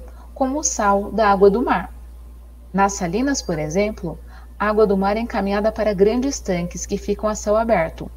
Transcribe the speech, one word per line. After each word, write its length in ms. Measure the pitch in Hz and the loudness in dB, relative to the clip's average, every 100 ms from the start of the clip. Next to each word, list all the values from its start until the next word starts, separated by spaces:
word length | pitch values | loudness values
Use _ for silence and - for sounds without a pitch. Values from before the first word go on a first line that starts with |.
| - - - | -14 -20 -12
como 240 | - 262 285 | -4 -2 -2
o 60 | |
sal 480 | 320 - 202 202 202 | -4 0 2 2 2
da 160 | 202 208 | 2 4
água 200 | 196 196 | 6 6
do 140 | 208 | 6
mar. 320 | 320 202 - - - - - - - - - | 0 -2 -4 -14 -18 -20 -20 -20 -20 -20 -4
Nas 220 | 190 196 | 2 2
salinas, 460 | 196 175 196 277 269 | 2 -2 0 0 -2
por 180 | - 160 | -2 -4
exemplo, 600 | 151 165 208 214 170 143 - - - - | -2 0 0 -2 -8 -10 -14 -20 -16 -4
a 100 | 208 | 0
água 180 | 214 214 | 4 4
do 100 | 196 | 4
mar 200 | 196 214 | 2 0
é 40 | |
encaminhada 500 | 233 233 196 202 214 | -2 -2 -2 0 0
para 240 | 220 214 | 0 0
grandes 460 | 190 196 240 269 269 | 4 2 2 -2 -4
tanques 440 | - 180 175 180 | -4 -2 -4 -8
que 140 | - 196 | -6 -6
ficam 300 | - 202 214 | -4 -2 -2
a 60 | |
céu 220 | 208 - 214 | -2 0 2
aberto, 540 | 226 202 165 - - | 2 2 0 -6 -14